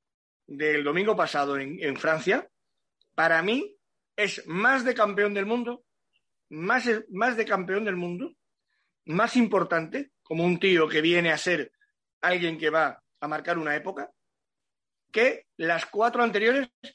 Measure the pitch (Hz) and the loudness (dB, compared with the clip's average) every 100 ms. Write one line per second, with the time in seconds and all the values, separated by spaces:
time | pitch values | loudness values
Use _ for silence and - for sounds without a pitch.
0 | _ _ _ _ - 143 151 151 143 156 | _ _ _ _ -18 -4 0 0 0 0
1 | 208 196 160 147 143 139 135 180 156 131 | 0 2 0 0 0 -2 -6 -6 -6 -2
2 | 160 156 175 233 - _ _ _ _ _ | 0 0 2 0 -2 _ _ _ _ _
3 | _ - 165 165 180 247 415 - _ _ | _ 0 2 4 2 -2 -4 -12 _ _
4 | _ - 202 - - 170 233 269 247 240 | _ -4 -4 -4 -8 0 2 2 0 0
5 | 208 196 208 202 196 240 240 247 _ _ | 0 2 0 0 -2 -2 -4 -8 _ _
6 | _ _ _ _ _ 151 175 254 240 220 | _ _ _ _ _ -8 -2 0 0 -2
7 | - 185 233 226 220 202 185 196 214 180 | -4 -2 -2 0 -2 -2 -2 -2 -2 -4
8 | 175 175 277 - _ _ _ _ _ _ | -6 -6 -10 -14 _ _ _ _ _ _
9 | - 160 220 254 226 190 175 170 160 247 | -6 0 2 4 4 2 2 -2 -2 -8
10 | 285 _ _ 165 175 170 190 175 156 - | -10 _ _ -2 0 2 4 4 4 2
11 | 160 175 170 151 - 170 127 _ _ _ | 2 2 2 0 0 -2 -4 _ _ _
12 | _ _ 165 180 175 160 156 156 147 120 | _ _ 0 0 -2 -2 0 2 0 -2
13 | _ _ 151 151 156 170 156 147 160 190 | _ _ -8 -6 -4 -4 -2 -4 -6 -10
14 | 202 _ _ _ _ _ _ _ _ _ | -12 _ _ _ _ _ _ _ _ _
15 | _ 208 247 - - - 165 165 - 208 | _ 2 2 0 -10 -6 -2 -2 -2 0
16 | 226 240 233 202 220 269 262 _ - | 0 2 0 2 2 2 -2 _ -20